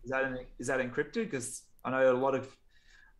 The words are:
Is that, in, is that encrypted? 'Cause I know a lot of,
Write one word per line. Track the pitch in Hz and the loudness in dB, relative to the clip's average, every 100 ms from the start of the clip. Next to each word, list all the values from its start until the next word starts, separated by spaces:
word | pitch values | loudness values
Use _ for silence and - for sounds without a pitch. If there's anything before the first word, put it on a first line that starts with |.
Is | 123 | -4
that, | 131 135 | -2 -2
in, | 127 123 - | -4 -12 -8
is | 123 | -2
that | 131 | 0
encrypted? | 123 147 151 233 220 | 0 -2 -2 -2 -4
'Cause | 131 117 - - - 123 | -4 -6 -10 -16 -8 -2
I | |
know | 131 131 | 4 6
a | 127 | 6
lot | 135 131 | 4 0
of, | 123 - _ - - - - | -4 -16 _ -20 -20 -20 -20